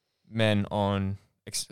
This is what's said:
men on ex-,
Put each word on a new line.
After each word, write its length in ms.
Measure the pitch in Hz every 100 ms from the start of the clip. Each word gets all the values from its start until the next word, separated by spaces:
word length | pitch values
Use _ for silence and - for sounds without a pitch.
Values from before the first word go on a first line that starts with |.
| _ _ -
men 380 | 110 110 104 101
on 480 | 104 101 98 95 98 _ _ -
ex-, 220 | - -